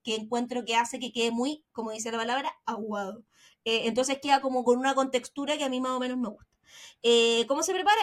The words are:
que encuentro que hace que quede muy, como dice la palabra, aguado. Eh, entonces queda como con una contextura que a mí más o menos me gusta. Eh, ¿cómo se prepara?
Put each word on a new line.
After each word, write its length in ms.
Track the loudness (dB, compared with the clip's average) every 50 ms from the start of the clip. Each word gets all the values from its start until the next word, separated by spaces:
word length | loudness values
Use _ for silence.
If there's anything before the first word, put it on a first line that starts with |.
que 140 | -6 -4 -4
encuentro 480 | -4 -4 -2 -2 -2 -2 -2 -4 -6 -2
que 100 | 0 0
hace 220 | 0 0 0 -4 -8
que 140 | -8 -6
quede 180 | -2 0 0 0
muy, 340 | 0 0 -2 -2 -4 -6 _ _
como 200 | -10 -8 -8 -6
dice 180 | -6 -8 -6 -6
la 80 | -4 -4
palabra, 340 | -2 -2 -2 -2 -2 -4 -8 _ -6
aguado. 580 | -6 -6 -6 -6 -6 -4 -4 -6 -6 -8 -12 -16 _ _ _ -20 -20 _ _ -4
Eh, 180 | -2 0 0 0
entonces 320 | 0 0 0 0 0 0 -2
queda 200 | 2 4 4 4
como 240 | 4 2 -2 0 4
con 140 | 4 4 4
una 160 | 4 2 2
contextura 640 | 2 2 2 0 -2 -2 -4 -10 -6 -4 -4 -2
que 80 | -2 -2
a 40 | -2
mí 120 | -2 -2
más 120 | -2 -2
o 80 | -2 -2
menos 180 | -4 -4 -2 -2
me 100 | -4 -4
gusta. 200 | -6 -10 -18 _ _ _ _ _ -20 -20 -20 -20 -10 _
Eh, 440 | 2 4 6 6 6 4 4 2 2
¿cómo 160 | 0 0 0
se 100 | 0 0
prepara? 280 | 0 2 4 4 4 4